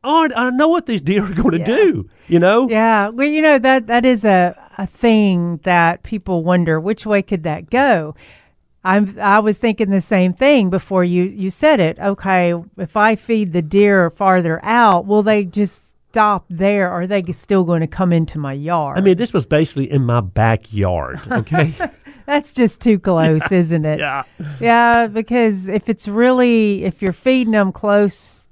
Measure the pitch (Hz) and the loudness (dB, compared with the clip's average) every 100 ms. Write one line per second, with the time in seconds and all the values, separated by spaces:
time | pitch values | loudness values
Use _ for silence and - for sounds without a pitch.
0 | 262 320 311 233 254 254 311 339 - 214 | 2 2 2 0 -2 0 2 0 -2 -4
1 | 139 202 196 165 - 170 165 262 392 175 | 0 -2 -2 0 0 0 -2 2 2 0
2 | - _ - 170 180 226 254 220 226 214 | -8 _ -2 2 4 2 2 2 2 2
3 | 202 233 285 302 311 277 262 262 220 240 | 0 -2 -2 2 2 2 2 0 0 0
4 | 247 240 214 185 175 - - - 196 _ | 2 2 2 2 2 -4 -20 -12 -12 _
5 | 233 220 208 180 175 165 190 175 170 170 | 2 4 2 0 -2 -4 0 2 2 -2
6 | - 214 190 175 160 180 165 160 175 220 | -10 -10 -4 -4 0 0 2 -2 -2 -6
7 | 220 202 190 190 160 156 165 240 277 190 | -2 -2 -2 -6 -6 -8 -4 0 2 0
8 | 151 - - - _ _ _ _ 185 196 | -2 -14 -20 -20 _ _ _ _ 0 0
9 | 202 214 208 208 214 208 233 202 202 196 | 0 -2 2 2 2 0 -2 -2 0 0
10 | - 196 185 180 269 285 190 180 - 190 | 0 0 0 2 2 4 2 -2 -2 -2
11 | 180 175 185 208 190 - 302 277 165 - | 0 0 -2 -4 -8 0 2 2 0 -2
12 | 175 196 196 185 175 170 170 - 175 214 | -6 -4 -2 0 0 -2 -8 -12 -6 0
13 | 214 220 - 226 196 170 156 196 208 196 | 0 0 -2 -2 0 -4 0 2 4 4
14 | 170 - 196 185 165 160 - 233 226 175 | 2 0 2 2 0 -4 -2 2 4 2
15 | 196 214 208 214 185 208 202 - - _ | 2 0 2 0 -2 -4 -4 -6 -20 _
16 | _ 226 214 196 _ 170 196 202 180 180 | _ 0 0 0 _ -2 0 0 -2 -4
17 | 185 202 175 - - 196 170 170 160 - | -4 -4 -4 -12 -2 0 2 0 -2 -2
18 | 185 170 160 151 143 139 151 170 143 139 | 0 2 0 -6 -10 -8 -6 -4 -2 0
19 | 196 180 233 170 117 151 160 - 135 139 | 2 2 0 -4 0 0 0 -4 -2 -2
20 | 120 120 95 107 113 110 - 107 95 87 | 0 -2 -2 0 2 0 -4 -4 -2 -2
21 | 64 64 - 247 107 160 156 - 349 _ | -6 -12 -6 -6 -2 0 0 -2 -10 _
22 | - - - 294 294 - 233 - 240 202 | -20 -20 -4 -4 -4 -2 -2 0 0 0
23 | 190 170 160 156 - 185 165 165 151 151 | 0 0 2 0 0 0 0 -2 -2 -4
24 | 143 135 - _ 147 139 233 233 240 233 | -4 -6 -10 _ -14 -4 0 2 4 2
25 | 226 214 220 240 226 196 185 208 - 208 | 0 -4 -2 0 0 -2 -4 -6 -4 -6
26 | 208 208 247 254 247 233 214 196 190 - | -4 0 2 2 2 2 2 0 -4 -4
27 | 190 175 262 262 226 214 196 - 208 202 | -6 -2 0 0 0 0 0 -2 0 2
28 | 208 - - - _ | 0 -4 -18 -20 _